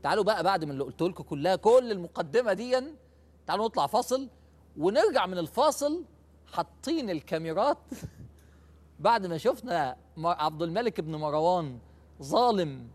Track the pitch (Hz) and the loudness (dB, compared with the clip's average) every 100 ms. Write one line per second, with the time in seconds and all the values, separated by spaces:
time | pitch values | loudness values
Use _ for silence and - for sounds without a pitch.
0 | 139 190 196 214 170 196 156 135 135 - | 2 2 2 2 2 0 -2 -6 -6 -2
1 | 170 185 151 147 156 185 208 247 247 202 | -4 -4 -10 -4 0 2 6 6 4 -6
2 | 170 - 165 147 240 190 247 247 269 311 | -6 -6 -2 0 0 -2 0 -2 -2 -14
3 | - _ _ - - 180 220 208 143 220 | -20 _ _ -20 -6 -2 -2 0 0 0
4 | 240 254 269 - - _ - - 160 226 | 0 -2 -4 -16 -20 _ -20 -2 0 4
5 | 415 240 185 185 165 - 311 - - 320 | 4 2 0 -2 -6 2 2 2 -2 -2
6 | 320 - - - - - 165 - - 330 | -8 -18 -20 -20 -12 -6 -6 -6 -4 -4
7 | 240 165 - 165 165 160 254 330 - 262 | -2 -6 -4 -4 -2 0 0 0 -6 -14
8 | - - - - - - - - - - | -14 -16 -20 -20 -20 -20 -20 -20 -20 -2
9 | 151 233 190 165 220 262 - 170 139 127 | 2 2 0 -2 0 -2 -2 -2 -2 -4
10 | - - 160 175 151 156 170 175 240 - | -16 -6 -2 0 -2 -2 -2 0 -2 -4
11 | 160 156 151 147 165 180 151 120 - - | -6 -4 -2 2 2 2 0 -8 -16 -20
12 | - - 135 208 247 208 165 135 120 | -20 -18 0 4 4 4 0 -4 -14